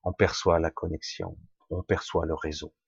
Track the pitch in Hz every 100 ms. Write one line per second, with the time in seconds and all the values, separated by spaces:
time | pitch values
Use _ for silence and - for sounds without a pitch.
0 | 92 - 95 - - 85 82 - 85 80
1 | - - 90 - - _ _ 92 - 95
2 | - 87 80 78 78 76 76 _